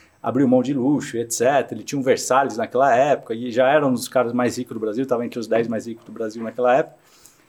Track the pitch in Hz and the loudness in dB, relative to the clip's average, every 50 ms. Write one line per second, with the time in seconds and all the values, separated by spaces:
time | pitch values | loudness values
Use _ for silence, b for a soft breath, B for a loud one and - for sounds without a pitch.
0 | b b b b - 113 113 127 143 123 127 127 123 127 147 135 120 135 151 131 | b b b b -8 -4 0 2 2 4 4 4 2 2 -2 0 0 0 0 0
1 | - - - 117 117 117 - - 120 123 143 139 120 - - 113 101 - - 143 | -2 -4 -6 -6 -6 -6 -4 0 2 2 2 2 0 -2 -6 -12 -10 -8 -6 -4
2 | 131 131 123 - - - 127 131 139 123 107 113 120 - - 123 135 139 120 120 | 0 0 0 0 2 2 2 2 2 2 -2 -4 -6 -2 0 2 4 4 4 4
3 | 135 147 135 - - - 113 113 120 123 110 120 127 131 143 156 147 139 127 117 | 4 4 2 0 -2 -6 -8 -8 -6 -4 0 2 2 4 4 4 2 2 0 -2
4 | 120 - - 131 123 117 120 123 123 120 117 123 123 - 123 113 110 110 104 117 | -4 -2 0 0 0 0 0 0 0 0 -2 -4 -8 -8 -8 -6 -6 -4 -4 -4
5 | 135 131 127 113 120 113 - 127 113 101 110 113 117 113 117 110 95 117 113 110 | -2 -2 -2 -2 -2 -4 -8 -8 -4 -2 0 0 0 0 -4 -6 -6 -8 -12 -14
6 | - - 110 110 113 110 107 117 113 110 110 - 123 123 127 139 156 - - b | -16 -18 -12 -10 -10 -8 -8 -10 -10 -10 -6 0 2 2 4 2 2 -2 -6 b
7 | b b b b b b b b b | b b b b b b b b b